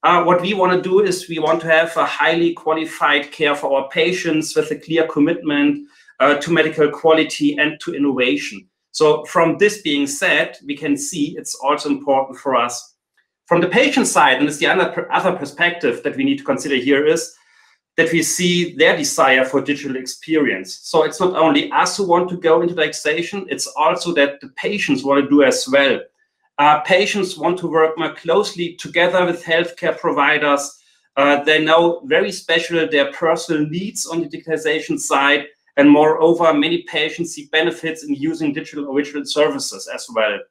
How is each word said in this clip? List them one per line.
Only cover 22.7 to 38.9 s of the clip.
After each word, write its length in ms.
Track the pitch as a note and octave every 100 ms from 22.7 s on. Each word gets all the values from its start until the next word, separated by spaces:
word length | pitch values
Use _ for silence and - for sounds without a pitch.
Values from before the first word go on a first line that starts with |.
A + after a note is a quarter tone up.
| E3+
taxation, 680 | D3+ - D3+ D#3 E3+ G3+ F#3
it's 180 | C3+ -
also 480 | - D#3 F3 F3
that 260 | D3 C#3+ -
the 80 | -
patients 520 | - - G3+ - C3
want 220 | C3+ C#3
to 40 | C3
do 140 | C#3+
as 260 | C3+ - -
well. 320 | C3+ C#3 - - _ _ _ _ -
Uh, 220 | D3 D3+
patients 560 | D3+ F#3 G3 G3+ F3+ D#3
want 200 | D#3+ F3+
to 120 | E3
work 280 | D#3+ D#3+ D#3+
more 180 | D#3
closely 600 | - E3 F3 G#3 E3+ E3+
together 500 | - - E3+ E3+ F3+
with 200 | F3+ E3+
healthcare 520 | - E3 E3+ - E3 D#3+
providers. 800 | E3+ D3 C#3+ D3+ D3 C#3+ C#3+ - _ _ _ -
Uh, 260 | C#3+ C#3+
they 200 | C#3+ D#3
know 380 | D#3 E3 E3+ E3+ C3+
very 260 | D#3 G3+
special 560 | F3+ - E3+ E3 E3+ D#3
their 240 | D3+ C#3
personal 520 | - E3 E3 - D#3 D3+
needs 380 | E3 G3+ - -
on 140 | E3
the 80 | E3
digitization 720 | D#3+ - D#3 D#3 D3+ D3+ D3
side, 480 | - C#3+ C#3 D3 C#3+ _ _ -
and 120 | C#3+
moreover, 640 | D3 D#3 D#3 D#3+ E3+ E3
many 300 | D3 D3+ E3+
patients 520 | - D#3 D#3 D3+ E3+
see 140 | - C#3+
benefits 500 | D#3 E3 E3 D#3+ D#3+
in 100 | D3
using 380 | C#3 D3 D#3 D#3
digital 360 | C#3 D#3 C#3+
or 80 | C#3+